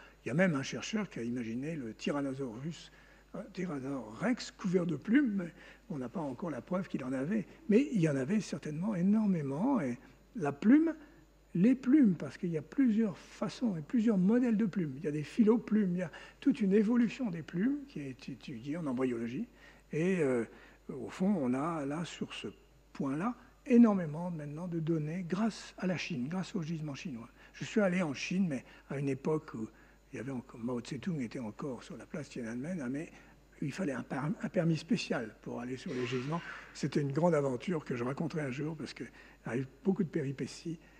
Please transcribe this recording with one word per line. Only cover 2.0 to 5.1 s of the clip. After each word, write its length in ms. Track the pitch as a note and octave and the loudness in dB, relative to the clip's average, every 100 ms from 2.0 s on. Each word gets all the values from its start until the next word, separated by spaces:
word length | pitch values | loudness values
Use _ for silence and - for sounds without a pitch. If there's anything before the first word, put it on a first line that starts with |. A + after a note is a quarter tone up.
| - C#3+ C#3 C3 C3 A2 D3+ D#3+ - - - - - E3+ | -4 -2 -2 -4 -6 -6 -8 -10 -14 -20 -20 -20 -16 -12
un 80 | G#3+ | -10
Tyrannosaurus 640 | F#3 F3+ C#3+ C3 C#3 G#2+ A2 | -8 -6 -4 -6 -6 -8 -4
rex 320 | G#3 B3+ - | -2 -2 -4
couvert 340 | - F#3 F3+ F3 | -6 0 2 2
de 100 | D3 | -2
plumes, 380 | - | 4